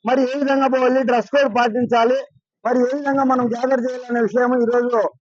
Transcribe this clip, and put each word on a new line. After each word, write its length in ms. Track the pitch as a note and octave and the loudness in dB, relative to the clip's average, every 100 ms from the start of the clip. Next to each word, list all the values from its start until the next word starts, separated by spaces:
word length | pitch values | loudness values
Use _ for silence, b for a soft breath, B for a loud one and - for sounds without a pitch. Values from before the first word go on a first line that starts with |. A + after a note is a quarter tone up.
మరి 160 | G#3+ C4 | 0 0
ఏ 180 | B3+ C#4 | 0 -2
విధంగా 280 | C#4 C4+ C4+ | 0 0 2
పోవాలి, 360 | C4 B3+ C4 | 2 2 2
డ్రెస్ 260 | B3+ A#3+ G#3+ | 2 -2 0
కోడ్ 260 | C#4+ C4+ A3 | 0 0 0
పాటించాలి, 600 | A#3+ A#3 A#3 A#3 A#3 C5+ - _ _ _ | 0 -2 0 2 2 0 -4 _ _ _
మరి 140 | A3+ B3+ | -2 0
ఏ 180 | B3 C#4+ | 0 -2
విధంగా 260 | C#4 C#4 | -2 0
మనం 240 | C4 C4 A#3+ | 0 0 -2
గ్యాదర్ 320 | A#3 C4 C4 | -2 -2 -2
చేయాలనే 420 | B3 B3+ B3 A#3+ | -2 -8 -6 -2
విషయం 400 | A3 A#3+ B3 B3+ | 0 0 0 0
ఈ 40 | |
రోజు 320 | A#3 B3 A#3+ A#3 F3 _ | 0 0 0 0 -2 _